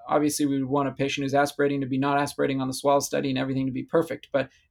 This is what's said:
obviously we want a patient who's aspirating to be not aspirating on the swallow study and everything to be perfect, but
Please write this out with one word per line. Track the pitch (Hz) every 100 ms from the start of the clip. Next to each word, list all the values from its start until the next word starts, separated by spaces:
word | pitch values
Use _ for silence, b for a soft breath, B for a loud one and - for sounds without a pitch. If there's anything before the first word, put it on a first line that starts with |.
| 123
obviously | 151 147 147 143
we | 139
want | 131 143 135
a |
patient | 127 139 139 139
who's |
aspirating | 139 143 - 143 143
to | 131
be | 135
not | 143 143
aspirating | 143 - 139 135
on | 131
the |
swallow | 131 143 139
study | 135 143 139
and | 131
everything | 135 135 131
to |
be | 131
perfect, | - 165 - - -
but | 135 131 b b